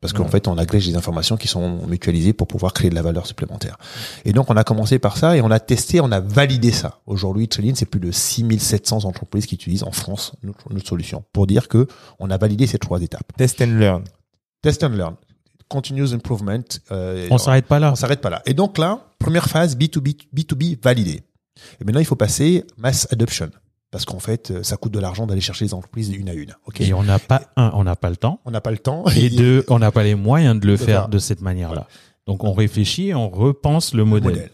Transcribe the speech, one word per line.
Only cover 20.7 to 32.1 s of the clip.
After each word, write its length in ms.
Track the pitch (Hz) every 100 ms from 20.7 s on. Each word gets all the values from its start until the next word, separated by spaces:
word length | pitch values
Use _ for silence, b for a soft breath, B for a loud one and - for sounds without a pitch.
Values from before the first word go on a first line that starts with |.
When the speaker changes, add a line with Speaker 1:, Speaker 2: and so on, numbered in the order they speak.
| 151
Speaker 1:
validé. 380 | 131 123 92 73 - _ _ _ B B
Et 40 | 98
maintenant, 160 | 123
il 40 | 160
faut 120 | 127
passer 480 | 104 - 147 180 - -
mass 300 | 117 135 -
adoption. 380 | 113 113 - 78 - _ _ _
Parce 160 | 87 -
qu'en 140 | 92
fait, 320 | - 113 -
euh, 100 | 92
ça 120 | 92 -
coûte 160 | 117
de 80 | 104
l'argent 260 | 95 90 113
d'aller 160 | 95
chercher 240 | 90 - 107
les 80 |
entreprises 360 | 92 90 - 107
une 180 | 98 95
à 60 |
une. 220 | 82 - - -
Ok. 160 | -
Speaker 3:
Et 120 | 101
on 80 | 95
n'a 140 | 101 98
pas, 260 | - 131 - -
un, 160 | 117 -
on 80 |
n'a 120 | 95 87
pas 140 | 87
le 80 | 87
temps. 220 | 117 185
Speaker 1:
On 80 | -
n'a 80 | 113
pas 120 | 110
le 60 | 110
temps. 280 | - 151 190 -
Speaker 3:
Et 140 | 123
Speaker 1:
<laughs> 60 | 120
Speaker 3:
deux, 280 | 123 127 135
on 120 | 120
n'a 120 | 110
pas 120 | 110
les 120 | 104 104
moyens 440 | 101 143 151 110
de 60 | 101
le 60 |
Speaker 1:
De 40 | 101
Speaker 3:
faire 80 | 120
Speaker 1:
faire. 240 | 101 98
Speaker 3:
de 80 | 101
cette 240 | - 90
manière-là. 400 | 92 90 85 82
Speaker 1:
Ouais. 60 | - b b